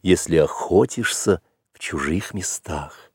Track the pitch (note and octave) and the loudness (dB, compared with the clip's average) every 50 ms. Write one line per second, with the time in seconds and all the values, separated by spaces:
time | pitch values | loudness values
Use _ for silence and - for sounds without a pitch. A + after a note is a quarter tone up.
0 | - F#2 F#2 - - - E2 D#2+ D2 - - - - - F2 G2+ B2 - - A#2+ | 2 2 2 2 2 2 2 4 4 2 0 -6 -4 2 4 4 4 2 0 -4
1 | A2+ - - - - A2 F#2 - _ _ _ _ _ _ _ - - - - D2 | -4 -4 -4 -2 2 2 0 0 _ _ _ _ _ _ _ -14 -10 -8 -6 -4
2 | C2+ C#2+ D#2+ G2 - - - G2 F2+ - - - - - D#2 D2 C#2+ - - - | -2 -2 -2 -2 -4 -6 -8 -8 -6 -6 -8 -8 -8 -8 -8 -8 -8 -10 -16 -20
3 | - _ _ | -20 _ _